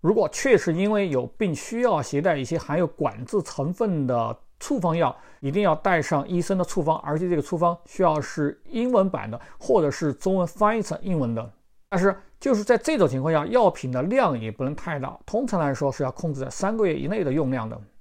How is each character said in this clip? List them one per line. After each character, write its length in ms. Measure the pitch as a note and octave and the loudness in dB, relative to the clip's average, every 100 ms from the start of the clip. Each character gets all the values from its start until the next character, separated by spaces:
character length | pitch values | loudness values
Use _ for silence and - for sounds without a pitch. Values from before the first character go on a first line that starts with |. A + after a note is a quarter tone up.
如 100 | D#3 | 2
果 160 | A3 F3 | 2 2
确 260 | - C4+ | 0 4
实 200 | A3 - | 4 4
因 160 | E3 G3+ | 0 0
为 180 | G#3+ G3 | 0 0
有 180 | C3+ B2 | -2 -4
病 260 | - G#3 | -4 -2
需 260 | - - A3+ | -2 -6 -2
要 220 | B3 F3 | 4 4
携 180 | C#3 C#3+ | 4 0
带 160 | F3 D3+ | 2 2
一 80 | |
些 140 | C3 E3 | 0 -4
含 200 | - F3+ | 0 0
有 80 | E3+ | 0
管 380 | - C#3 G#2+ | 0 -2 -2
制 160 | B2 G#3 | -2 -2
成 320 | D#3+ - C#3+ | -2 -4 -4
分 340 | F3 A3+ E3 C3+ | 0 0 2 2
的 320 | A#2+ A2+ A#2 - - | 0 0 -6 -14 -16
处 200 | - C#4 | -4 0
方 160 | E3+ | 0
药， 220 | E3 D3+ - - - | 2 2 0 -16 -8
一 100 | C#3 | -4
定 120 | D#3+ | 2
要 120 | G3+ | 2
带 280 | D3+ G3 F3 | 2 2 2
上 260 | C#3+ D3+ - | 2 -2 0
医 140 | F3+ | -2
生 160 | F3 F#3+ | 0 0
的 40 | |
处 200 | F3 - | 0 0
方， 160 | D3+ - | 0 0
而 200 | - D#3 | -2 -2
且 80 | F3+ | 0
这 80 | |
个 60 | E3+ | 0
处 160 | D3 E3+ | 0 0
方 180 | F3 E3+ - | 0 -2 -10
需 160 | - | 0
要 180 | F#3 D3+ | 2 2
是 400 | B2+ - D3 - - | -4 -2 -4 -4 -8
英 240 | A3+ B3 | -4 2
文 160 | B3 F#3+ | 4 4
版 220 | F3+ G#2+ | 0 -6
的， 100 | A2+ - - | -10 -14 -18
或 220 | - A3+ | 2 2
者 100 | D3+ | 2
是 220 | C3 D#3 | 0 -2
中 240 | C3+ - F#3+ | -2 -2 0
文 100 | F3 | -2
翻 320 | - G#3 A3+ | 0 0 0
译 40 | |
成 160 | G3+ - | -4 -6
英 180 | F#3+ E3+ | -2 0
文 160 | B2 | 0
的。 160 | A2+ A2 - _ _ _ | -2 -6 -14 _ _ _
但 100 | F#3+ | 2
是 160 | F#3+ F#3+ - - | 2 0 -8 -8
就 160 | C4+ | 0
是 80 | A3+ | 0
在 140 | G#3 A#3+ | 2 0
这 220 | C4+ D#4 | 2 2
种 100 | E3 | 2
情 140 | C3 | 2
况 100 | C#3 | 0
下， 140 | D#3+ D#3 | 0 0
药 240 | B3 G#3 | 2 2
品 200 | - C3 | 2 -6
的 120 | B2+ | -4
量 360 | D3 B3+ A3 B2+ | 0 2 2 0
也 140 | A2 | -6
不 100 | A2+ | -6
能 140 | C3 D3 | -6 -6
太 220 | - D3+ | -6 -6
大， 200 | C3+ - | -8 -12
通 220 | - G#3 C4 | -6 -4 -2
常 120 | F#3+ | -2
来 140 | D3 | -2
说 180 | C3+ C#3+ | 0 -2
是 120 | C3+ | -2
要 100 | C3+ | -4
控 220 | - E3 | -4 -6
制 60 | C3+ | -6
在 100 | C3 | -8
三 260 | - F#3+ A3+ | -4 -4 0
个 80 | |
月 100 | G3+ | 0
以 120 | D3+ C3+ | 0 -2
内 180 | G#3+ | -2
的 80 | D#3 | 0
用 180 | C#3 C#3 | 0 0
量 160 | B2+ A2 | -2 -4
的。 140 | A2+ G#2 - | -10 -16 -20